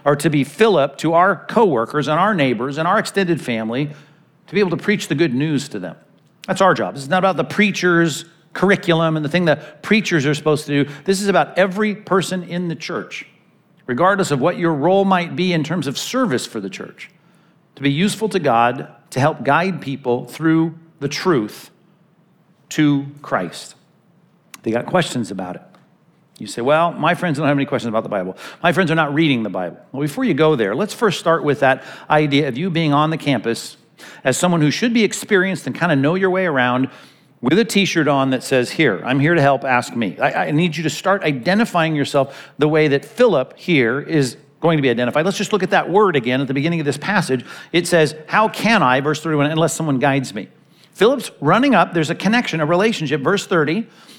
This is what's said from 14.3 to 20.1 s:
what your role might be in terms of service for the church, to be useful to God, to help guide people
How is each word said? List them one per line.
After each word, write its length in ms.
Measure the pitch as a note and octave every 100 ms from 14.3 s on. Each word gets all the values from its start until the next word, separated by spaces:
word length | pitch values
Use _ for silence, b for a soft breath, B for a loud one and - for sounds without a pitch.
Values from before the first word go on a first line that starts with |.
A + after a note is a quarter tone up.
| C#3
what 160 | E3 -
your 160 | E3
role 320 | D3 E3 G3 G3
might 320 | F3+ E3+ C#3
be 160 | F3+
in 100 | E3
terms 240 | D3+ D3+ C#3
of 100 | B2
service 480 | - B3+ A#3 A#2+ -
for 140 | A2+
the 100 | G2
church, 400 | - - - - _ b b b b b -
to 60 |
be 80 | C#3+
useful 380 | C#3+ G3+ - A3
to 120 | G3
God, 540 | C#3+ A#2 A#2+ C3 C#3+ - -
to 100 | B2+
help 220 | D3 D3+
guide 380 | B2 D3 F#3+ D3+
people 440 | C3+ C3 B2